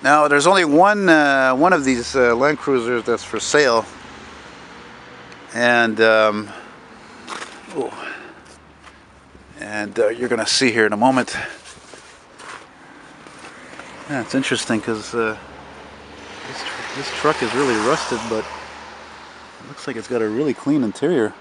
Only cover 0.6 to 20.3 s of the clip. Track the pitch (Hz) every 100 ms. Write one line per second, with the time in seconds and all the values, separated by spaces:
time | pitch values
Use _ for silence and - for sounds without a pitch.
0.6 | 165 147 196 208 190 160 143 135 131 131
1.6 | 170 175 135 123 120 135 120 117 139 151
2.6 | - 131 117 120 110 113 - 110 - 147
3.6 | 139 117 - - - - - - - -
4.6 | - - - - - - - - - 117
5.6 | 120 120 113 107 110 110 107 104 104 -
6.6 | - - - - - - - - - -
7.6 | - 151 123 - - - - - - -
8.6 | - - - - - - - - - -
9.6 | 104 107 107 101 107 117 123 117 107 -
10.6 | 131 113 107 104 127 131 117 - - -
11.6 | - - - - - - - - - -
12.6 | - - - - - - - - - -
13.6 | - - - - - 143 110 135 135 123
14.6 | - 113 110 110 104 120 110 107 - -
15.6 | - - - - - - - - - -
16.6 | - - - 131 135 - 147 156 117 117
17.6 | 139 113 110 160 - 120 113 110 - -
18.6 | - - - - - - - - - -
19.6 | - 143 - 113 104 123 110